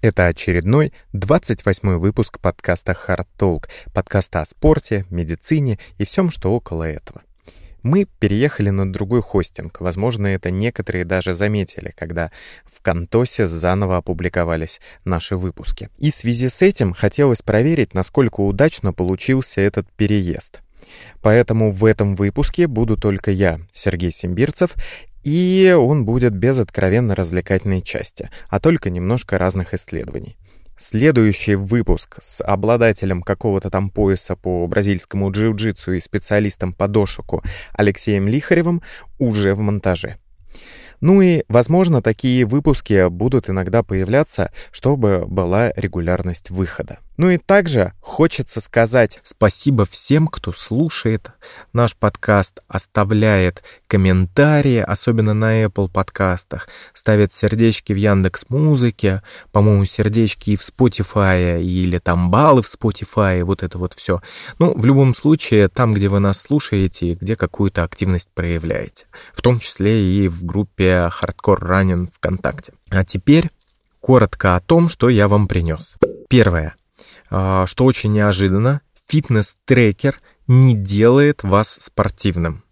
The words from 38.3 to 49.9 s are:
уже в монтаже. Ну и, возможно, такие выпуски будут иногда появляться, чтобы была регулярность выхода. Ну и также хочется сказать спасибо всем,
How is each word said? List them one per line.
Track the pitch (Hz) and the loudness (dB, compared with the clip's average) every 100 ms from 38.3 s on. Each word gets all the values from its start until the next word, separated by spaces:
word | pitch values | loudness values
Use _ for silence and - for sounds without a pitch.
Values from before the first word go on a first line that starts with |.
| 127 - 170 170 170 - - - - | -2 0 0 2 -2 -6 -20 -20 -4
уже | 127 104 98 | -2 0 0
в | 98 | 0
монтаже. | 104 104 95 90 - - _ _ - - - - - - | -2 -2 -2 -2 -4 -12 _ _ -20 -20 -20 -20 -20 -2
Ну | 147 196 | 4 6
и, | 185 165 - | 6 2 2
возможно, | 113 123 170 185 147 | 2 4 2 4 2
такие | 110 110 127 127 | 0 -2 0 2
выпуски | 117 135 143 139 - 98 90 | 2 2 2 0 2 2 2
будут | 87 117 131 - | 0 0 0 -2
иногда | 95 92 113 | -4 0 0
появляться, | - 95 95 127 156 - 92 - - | 0 -2 0 0 0 -4 -6 -6 -20
чтобы | - 127 143 110 92 92 | -6 -2 0 2 0 -2
была | 95 87 95 120 | -2 0 0 0
регулярность | - 98 87 85 90 92 87 - | -2 -6 -4 -2 -2 -4 -8 -10
выхода. | 92 92 - - - - - | -6 -6 -6 -12 -14 -18 -2
Ну | 175 | 0
и | 180 | 0
также | - 196 170 131 92 - | 2 2 2 0 -2 -4
хочется | - - 165 - 131 - | -16 0 0 0 -8 -10
сказать | - - 113 123 110 - | -4 0 2 4 2 0
спасибо | - - - - - 127 | -16 0 0 2 0 2
всем, | 101 | 0